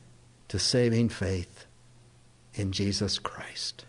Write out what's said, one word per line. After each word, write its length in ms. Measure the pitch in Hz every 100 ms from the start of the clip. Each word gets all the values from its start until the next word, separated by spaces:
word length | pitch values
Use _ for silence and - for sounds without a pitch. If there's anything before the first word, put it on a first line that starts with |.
| - - - - -
to 100 | 95
saving 520 | - 127 120 113 117
faith 560 | - 95 92 87 - - - - - - - - _ -
in 180 | - 98
Jesus 480 | 95 101 98 101 -
Christ. 640 | - - - - - -